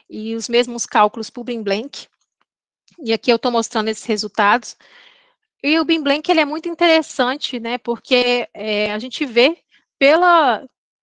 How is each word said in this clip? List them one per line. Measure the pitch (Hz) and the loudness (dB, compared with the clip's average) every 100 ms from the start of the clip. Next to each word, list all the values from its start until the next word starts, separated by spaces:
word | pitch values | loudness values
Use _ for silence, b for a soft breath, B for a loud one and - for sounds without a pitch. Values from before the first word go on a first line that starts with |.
| _ | _
e | 214 220 226 | -12 -8 -8
os | 220 | -2
mesmos | 233 240 233 - | 0 0 -4 -2
cálculos | 233 208 226 214 | 2 2 0 -12
pro | 247 | -12
Bim | 233 233 | -8 -6
Blank. | 202 202 277 - - _ _ _ _ _ _ _ _ - | -4 -4 -4 -14 -20 _ _ _ _ _ _ _ _ -10
E | 233 | -4
aqui | 226 - | -2 2
eu | 233 | 2
tô | 254 | 2
mostrando | 233 226 226 220 | -2 -2 -4 -4
esses | 220 - | -4 -4
resultados. | 214 214 - 202 240 - - b b b b b _ _ _ | -4 -4 0 2 2 -2 -18 b b b b b _ _ _
E | 277 320 | 0 0
o | 294 | 0
Bim | 320 | 0
Blank, | 277 294 320 | 0 -2 0
ele | 311 | 0
é | 285 | 0
muito | 311 339 | -4 -8
interessante, | 339 339 320 - - 247 294 - 240 | 0 2 2 0 -2 -2 -2 -6 -8
né, | 226 247 | -6 -6
porque, | - 233 - 247 247 247 - | -4 -6 0 2 2 0 -2
é, | - 214 208 214 | -8 -4 -2 -2
a | 214 | -4
gente | 247 - | -8 -8
vê | 277 233 269 339 _ b _ - | -2 2 2 2 _ b _ 0
pela, | 269 320 359 339 277 214 262 _ _ _ | 4 4 6 4 4 0 -4 _ _ _